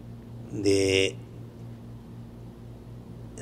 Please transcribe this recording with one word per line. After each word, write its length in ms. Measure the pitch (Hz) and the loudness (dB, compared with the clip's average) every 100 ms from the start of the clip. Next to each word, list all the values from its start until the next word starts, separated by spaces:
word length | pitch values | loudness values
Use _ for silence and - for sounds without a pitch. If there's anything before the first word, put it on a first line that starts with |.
| - - - - - | -12 -14 -12 -12 -6
de, 640 | 117 98 98 98 95 95 - - - - - - - - - - - - - - - - - - - - - - - | 2 6 8 8 8 6 2 -10 -12 -12 -12 -12 -12 -12 -12 -12 -12 -12 -12 -12 -12 -14 -14 -12 -12 -12 -12 -10 -8